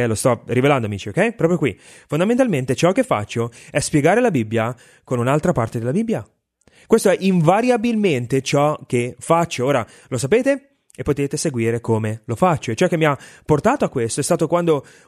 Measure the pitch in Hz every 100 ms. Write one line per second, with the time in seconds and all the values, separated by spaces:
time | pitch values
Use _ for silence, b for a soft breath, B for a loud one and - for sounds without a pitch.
0 | 120 107 131 117 - 120 139 139 107 101
1 | 104 123 226 226 165 175 139 87 B B
2 | B 151 196 240 254 147 127 127 165 196
3 | - 110 104 117 117 B B 147 - 156
4 | 147 214 247 147 107 113 113 127 b b
5 | - 123 120 151 175 135 113 120 117 170
6 | 226 202 - _ _ _ _ b b 220
7 | 202 175 190 180 156 202 247 240 240 220
8 | 202 127 120 135 135 143 147 151 - 120
9 | 120 - - 165 170 - 127 135 107 B
10 | B 127 135 226 262 277 _ _ _ -
11 | 131 135 139 151 165 123 113 117 117 110
12 | 110 110 - 117 185 147 - 110 180 170
13 | 156 135 B B - 151 214 285 196 135
14 | 113 - 135 165 160 175 170 147 B B